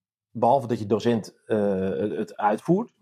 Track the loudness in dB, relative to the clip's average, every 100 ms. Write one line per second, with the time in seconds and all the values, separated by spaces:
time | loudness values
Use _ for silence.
0 | _ _ _ 0 2 2 0 -4 0 0
1 | 2 0 -4 -16 -2 0 0 0 -2 -2
2 | -4 -4 -6 -2 -2 0 0 0 0 _